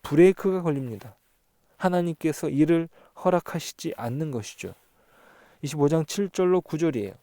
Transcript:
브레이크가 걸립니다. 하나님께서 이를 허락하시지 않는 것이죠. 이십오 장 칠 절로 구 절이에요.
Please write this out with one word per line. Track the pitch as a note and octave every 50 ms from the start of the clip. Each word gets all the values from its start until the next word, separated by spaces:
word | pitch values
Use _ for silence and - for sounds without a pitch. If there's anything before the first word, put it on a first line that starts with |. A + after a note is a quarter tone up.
브레이크가 | - - C#3+ D3+ F3 F#3+ F#3 - - G3 F#3+ F#3
걸립니다. | E3+ E3 D3 C#3 C3+ B2 A2 G2 - A2 - _ _ _ _ _ _ _ _ _ _ _ _
하나님께서 | _ - F#3 F3+ F3+ F3 F3 D#3+ _ - D#3+ D3 - - D3
이를 | C#3 C#3 D#3 D3+ E3+ E3 E3 E3 _ _ _ _ _ -
허락하시지 | - F#3 F3+ E3+ - - - E3 - - - - - D#3+ -
않는 | - A#2 A#2+ B2 C#3+ D#3+ D#3
것이죠. | C3+ A2+ G#2 - - - - F#2 C3 _ _ _ _ _ _ _ _ _ _ - _ _ _ _ _ _
이십오 | - C#3 D#3+ D3+ C#3+ C#3+
장 | D#3+ D#3+ D#3
칠 | - - G3+ G3+ F#3
절로 | - - F#3 F3+ F#3 F3+
구 | - - - D3+
절이에요. | E3+ D#3+ C3+ A#2 G2+ F#2+ F#2+ -